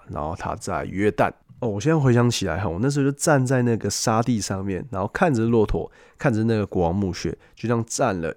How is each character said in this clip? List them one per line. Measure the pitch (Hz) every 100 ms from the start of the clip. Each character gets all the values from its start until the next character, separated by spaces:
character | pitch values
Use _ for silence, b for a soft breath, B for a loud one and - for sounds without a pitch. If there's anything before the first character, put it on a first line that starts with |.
| -
然 | 76
后 | 76 85
它 | 82 78
在 | - 82 -
约 | 92 104
旦。 | - 104 - _ -
哦， | 120
我 | 101
现 | 143
在 | 160
回 | 135
想 | 120 120
起 | 117 92
来 | 82
哈， | 98
我 | 85
那 | 131
时 | 143
候 | 139
就 |
站 | 139 - 143 127
在 | 131
那 | 120 113
个 | 101
沙 | - - 110
地 | 113 113
上 | - 98
面， | 98 90 -
然 | 95
后 | 101
看 | - 180
着 | 117
骆 | 113 117
驼， | 101 85 78 b b b
看 | 143
着 | 107
那 | 113 110
个 | 98
国 | 95
王 | 85
墓 | 95 98
穴， | 85 80 - b
就 | - 113
这 |
样 | 117 113
站 | - 127 95
了 | 80